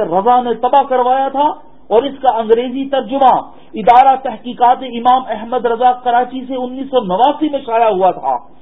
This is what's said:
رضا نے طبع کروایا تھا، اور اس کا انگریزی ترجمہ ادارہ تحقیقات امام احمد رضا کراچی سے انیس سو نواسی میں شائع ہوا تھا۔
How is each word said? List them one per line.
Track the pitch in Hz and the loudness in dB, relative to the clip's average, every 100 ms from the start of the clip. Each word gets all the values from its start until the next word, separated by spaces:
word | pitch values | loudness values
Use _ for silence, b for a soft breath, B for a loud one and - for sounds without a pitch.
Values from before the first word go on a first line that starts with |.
| 202 | 0
رضا | 170 208 247 | 0 2 2
نے | 247 226 | 0 -2
طبع | 247 277 269 | 0 2 2
کروایا | 254 247 262 269 | 0 0 0 -2
تھا، | 269 294 - - - - | 0 -2 -2 -14 -18 -2
اور | 208 | 0
اس | 277 269 | 0 -2
کا | 262 226 | 0 0
انگریزی | 220 226 254 254 277 | 2 0 0 -6 -4
ترجمہ | 269 214 269 262 175 - b b 220 | -4 -2 2 4 2 -2 b b -2
ادارہ | 208 240 269 262 | 4 6 6 2
تحقیقات | 262 214 247 240 240 254 262 233 | -2 -10 -10 0 2 2 -2 -4
امام | 240 254 254 | 0 0 0
احمد | 214 226 247 233 | -10 -6 -4 -2
رضا | 226 247 247 | 0 0 0
کراچی | 247 240 247 262 247 | 0 0 -2 -6 -8
سے | 262 | -8
انیس | 247 254 269 | -8 -8 -6
سو | 254 | -4
نواسی | 202 180 254 285 311 | -2 0 0 0 -4
میں | 277 - | -4 -2
شائع | 226 226 | 0 2
ہوا | 190 185 | 2 0
تھا۔ | 175 135 123 - - | 0 -4 -4 -6 -20